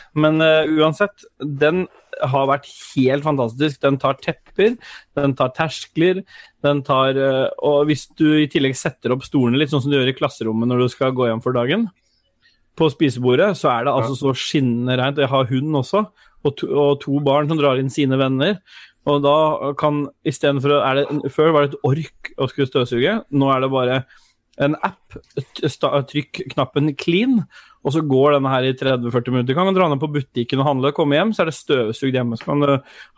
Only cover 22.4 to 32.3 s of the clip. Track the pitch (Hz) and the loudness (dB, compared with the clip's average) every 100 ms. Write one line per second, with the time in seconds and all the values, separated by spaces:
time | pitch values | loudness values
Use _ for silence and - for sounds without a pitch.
22.4 | 131 - 135 139 123 120 151 220 - 143 | -4 -2 -2 0 0 0 0 -2 -2 0
23.4 | 135 131 135 131 123 131 - - _ _ | 2 2 0 0 0 -2 -4 -16 _ _
24.4 | _ - 143 156 - - _ - - - | _ -2 -2 0 -4 -8 _ -20 -12 -10
25.4 | - - 151 - 139 139 131 147 - - | -10 -6 -6 -2 -2 -2 -2 -6 -8 -10
26.4 | 131 - 127 143 151 139 - 180 262 233 | -8 -4 -2 0 -2 -2 -2 0 2 0
27.4 | 143 - - _ - 156 151 131 147 143 | -2 -12 -20 _ -4 -2 2 4 4 4
28.4 | 135 135 131 131 135 127 120 120 120 127 | 2 0 0 -2 -2 -2 0 -2 0 0
29.4 | 123 147 190 190 170 143 151 147 131 123 | 0 0 2 2 2 0 -2 -4 -4 -6
30.4 | 117 135 147 135 139 147 147 147 214 208 | -2 0 0 0 0 0 0 2 0 0
31.4 | 160 - - 135 110 113 135 127 120 | -2 -4 -2 0 0 -2 -2 -2 -2